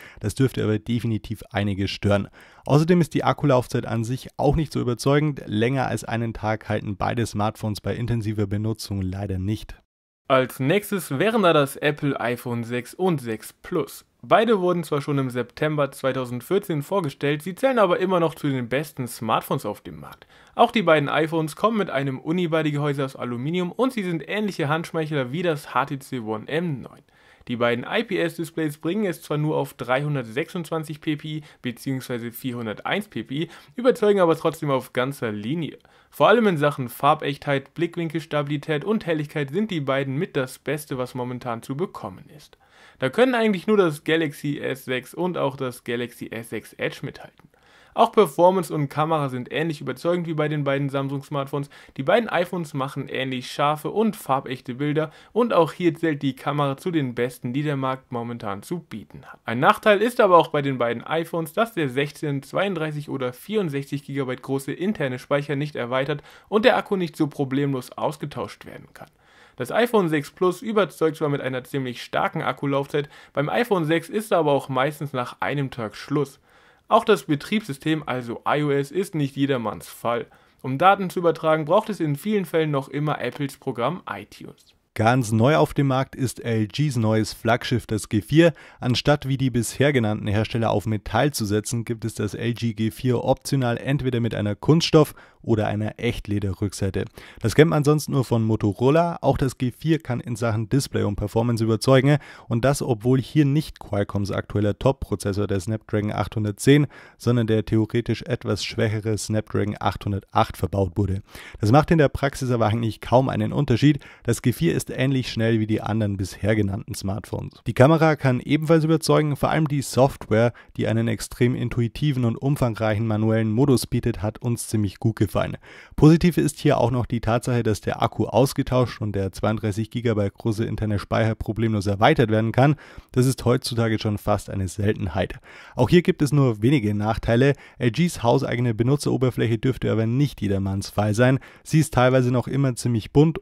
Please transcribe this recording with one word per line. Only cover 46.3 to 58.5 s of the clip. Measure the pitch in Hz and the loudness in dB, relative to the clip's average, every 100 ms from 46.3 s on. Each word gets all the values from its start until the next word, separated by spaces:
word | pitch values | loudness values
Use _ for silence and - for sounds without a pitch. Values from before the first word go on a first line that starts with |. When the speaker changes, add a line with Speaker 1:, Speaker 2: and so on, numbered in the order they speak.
Speaker 2:
S | 110 110 | -12 -10
sechs | 110 - | -12 -12
Edge | - 123 - | -8 -8 -6
mithalten. | 147 - - _ - _ _ _ _ - | -12 -12 -20 _ -20 _ _ _ _ 2
Auch | 226 | 2
Performance | 226 175 165 175 190 160 | 4 2 6 4 4 0
und | 156 143 | -4 -2
Kamera | 151 156 160 139 | -2 0 0 -2
sind | 127 120 | -6 -4
ähnlich | 135 165 151 | -4 -4 -4
überzeugend | 135 123 170 180 165 | -8 -4 -2 -2 -2
wie | |
bei | 151 151 | -2 -2
den | 151 | -2
beiden | 139 139 143 | 0 0 -2
Samsung-Smartphones. | 139 135 139 - 143 139 143 139 - - - | -2 -4 -6 -6 -6 -4 -6 -8 -12 -16 -6
Die | |
beiden | 139 220 220 | 2 2 2
iPhones | 165 175 180 151 | -2 -2 -6 -6
machen | 139 135 143 - | -4 -4 -6 -6
ähnlich | 120 131 127 127 | -6 -4 -6 -8
scharfe | - 147 151 156 | -2 -2 -2 -4
und | 202 220 - | -2 -2 -2
farbechte | - 135 - - - | -4 -4 -4 -10 -8
Bilder | 123 147 147 156 - - | -4 -2 -2 -4 -8 -6
und | 214 240 | -2 2
auch | 175 156 | 4 2
hier | - 170 | 2 0
zählt | 156 165 143 | 2 0 0
die | 139 | -2
Kamera | 127 143 147 143 135 | -2 -2 0 0 -2
zu | 185 | -2
den | 165 127 | -2 -2
besten, | 117 123 - 123 | -2 -4 -4 -6
die | 135 | -2
der | 151 139 | -2 -2
Markt | 131 131 - | -4 -6 -6
momentan | 120 120 117 110 | -8 -6 -8 -8